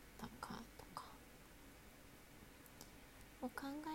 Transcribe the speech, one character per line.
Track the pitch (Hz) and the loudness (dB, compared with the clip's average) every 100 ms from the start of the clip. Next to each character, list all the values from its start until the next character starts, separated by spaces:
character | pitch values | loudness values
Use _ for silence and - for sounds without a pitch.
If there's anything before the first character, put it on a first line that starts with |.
| - - | -2 0
た | 226 - | 0 2
か | - 226 233 - | 2 2 0 -4
と | - - | -2 0
か | - - - - - - - - - - - - - - - - - - - - - - - - | -2 -4 -6 -6 -6 -6 -6 -6 -6 -8 -8 -8 -8 -6 -6 -6 -6 -6 -6 -6 -6 -6 -6 2
を | 247 | 4
考 | - 277 294 311 | 6 6 6 6